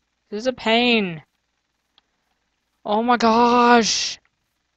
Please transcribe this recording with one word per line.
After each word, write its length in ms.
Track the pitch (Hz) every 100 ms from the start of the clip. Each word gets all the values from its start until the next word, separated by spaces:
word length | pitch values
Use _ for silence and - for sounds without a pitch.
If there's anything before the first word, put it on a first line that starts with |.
| _ _ _
This 120 | 208
is 40 | 247
a 60 |
pain. 680 | 254 - 226 247 233 196 165 - _ _ _ _ _ _ _ _ _ _ _ _ _ _ _
Oh 180 | - 208
my 140 | 233 240
gosh. 1040 | 233 220 240 240 240 240 214 - - - _ _ _ _ _